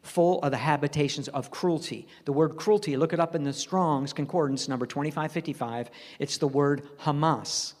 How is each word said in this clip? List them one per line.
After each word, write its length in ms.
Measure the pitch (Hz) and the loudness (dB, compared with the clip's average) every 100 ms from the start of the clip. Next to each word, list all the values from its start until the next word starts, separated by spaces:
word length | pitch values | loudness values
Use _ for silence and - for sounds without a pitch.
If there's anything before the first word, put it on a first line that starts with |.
Full 400 | - - 170 180 | -4 4 4 4
of 100 | 143 | 2
the 60 | 139 | 0
habitations 720 | 147 143 143 147 143 143 131 | 2 2 2 0 0 0 -6
of 220 | 139 123 | -6 -8
cruelty. 580 | - 180 160 - 110 - - - | -2 0 0 -4 -10 -12 -12 -2
The 80 | |
word 240 | 139 160 - | 2 2 2
cruelty, 400 | - 208 208 135 | 2 2 4 0
look 160 | 160 | 2
it 80 | 170 | 2
up 140 | 165 170 | 0 0
in 100 | 143 | -2
the 80 | |
Strong's 580 | 139 - 185 175 139 143 | -4 -2 2 4 2 0
Concordance, 560 | - 143 180 143 135 - | -4 -2 0 0 0 -2
number 180 | 131 123 | -2 -2
twenty-five 460 | 147 147 151 156 | -2 -4 -2 -2
fifty-five. 580 | 165 160 139 120 117 120 - - - | -4 -4 -6 -4 -4 -6 -12 -20 -8
It's 180 | 127 - | -6 0
the 100 | 147 | 0
word 400 | 135 143 143 143 - | 4 4 2 -4 -6
Hamas. 760 | 151 147 160 127 - - - - | -2 2 2 0 -2 -6 -6 -12